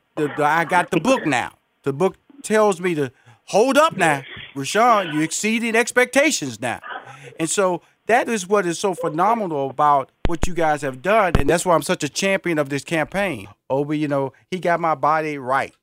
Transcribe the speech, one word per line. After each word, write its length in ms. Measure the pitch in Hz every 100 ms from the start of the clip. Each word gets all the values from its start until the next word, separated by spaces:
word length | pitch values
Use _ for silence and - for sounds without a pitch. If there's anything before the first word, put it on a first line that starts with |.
| _ -
the, 180 | 147 147
the, 80 |
I 220 | 147 160 156
got 240 | 180 175
the 100 | 170
book 260 | 190 254 156
now. 260 | 123 95 _ _ _
The 100 | 139
book 240 | 139 185 - _ -
tells 400 | - 214 208 170
me 140 | 180 151
to, 160 | 131 _ _ _ -
"Hold 320 | 185 262 262
up 180 | 320 190
now, 280 | 165 139 - - - 139
Rushion, 580 | 135 202 240 214 175
you're 80 | 151
exceeding 540 | 156 - 214 226 233 226
expectations 840 | 233 247 247 - 302 - 139 107
now." 200 | 120 95 - - - - - -
And 80 | 160
so 360 | - 185 175 _ _ -
that 200 | 240 262
is 200 | 220 180
what 180 | 208 180
is 140 | 160
so 160 | 202 175
phenomenal 760 | 160 156 196 233 190 147 135
about 420 | 127 147 143 127 _ -
what 220 | 165 160
you 80 | 156
guys 260 | 160 147
have 220 | 143 127
done, 300 | 180 220 185 143
and 100 | 143
that's 160 | 170
why 120 | 180 160
I'm 80 |
such 200 | 143 175
a 60 | 143
champion 480 | - 196 190 175 151
of 120 | 139
this 140 | 139
campaign. 640 | - 165 147 190 196 117 98 _ -
Obi, 300 | 135 147 151
you 80 | 147
know, 260 | 143 135 _ -
he 80 | 185
got 220 | 170 170
my 160 | 165 147
body 420 | 147 156 156 143
right. 380 | 127 131 98 _